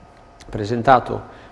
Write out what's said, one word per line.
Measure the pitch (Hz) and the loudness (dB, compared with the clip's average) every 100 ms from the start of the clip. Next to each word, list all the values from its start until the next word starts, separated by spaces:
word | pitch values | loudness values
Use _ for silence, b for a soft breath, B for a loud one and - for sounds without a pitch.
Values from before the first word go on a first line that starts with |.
| - - - - - | -20 -20 -20 -20 -12
presentato | 107 104 120 123 127 - 107 - B B | -8 -6 0 4 4 4 -8 -10 B B